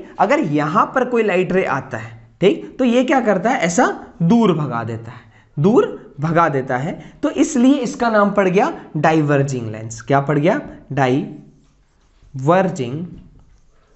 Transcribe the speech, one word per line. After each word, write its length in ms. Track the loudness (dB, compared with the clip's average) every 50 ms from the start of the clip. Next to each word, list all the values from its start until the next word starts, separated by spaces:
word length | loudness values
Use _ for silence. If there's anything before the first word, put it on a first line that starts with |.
| -10 -8 -4 0
अगर 200 | 0 2 2 0 0 0
यहां 340 | 0 -2 -2 0 0 0 0
पर 200 | 2 0 -2 -2
कोई 180 | 0 0 0 0
लाइट 280 | 2 0 0 0 0 0
रे 120 | 0 0
आता 320 | 0 -2 -4 -6 -8 -10
है, 140 | -10 -10 -12 -16 -20 -20 -20 _ 0
ठीक, 340 | 2 2 2 0 -4 -10 -4 -2
तो 60 | 0
ये 180 | 2 2 2 2
क्या 180 | 2 2 0
करता 280 | 2 2 0 0 0 -2
है, 80 | -2
ऐसा 560 | -2 -4 -2 0 0 0 0 0 -4 -12 -14 -6 -2 2
दूर 300 | 4 4 4 4 4 2
भगा 300 | 0 -2 -4 -6 -6 -6
देता 280 | -8 -8 -10 -12 -14
है, 80 | -18 -20 -20 -20 -20 _ _ _ _
दूर 560 | 0 2 4 4 4 2 2 -2 -10 -16 -18 -10 -6
भगा 300 | -4 -2 2 2 2 2
देता 280 | 0 -2 -2 -2 -4
है, 220 | -4 -4 -6 -8 -10 -14 -20 -10 -6 -6
तो 60 | -2
इसलिए 440 | 0 0 0 0 2 2 4 4 4
इसका 340 | 2 0 -4 -4 -2 0 2
नाम 220 | 2 2 2 2
पड़ 180 | 2 2 2 2
गया 240 | 2 2 2 0 -2 -6 -12 -10 -4
डाइवर्जिंग 720 | 0 2 2 4 2 2 2 2 2 2 0 -2 -6 -6 -8
लेंस। 320 | -10 -10 -12 -12 -14 -10
क्या 180 | -2 0 2 2
पड़ 180 | 2 2 0 2
गया, 220 | 2 2 0 0 -4 -8 -14 -18 -14 -6 -2
डाइवर्जिंग 2000 | 0 2 2 2 0 -2 -4 -10 -14 -20 -20 -20 _ _ _ _ _ _ _ _ _ _ _ _ _ _ -16 -10 -4 0 2 2 2 2 0 -2 -6 -6 -6 -8 -8 -10 -12 -14 -18 -20 -20 -20 -20 -20 _ _ _ _ _ _ _ _ _ _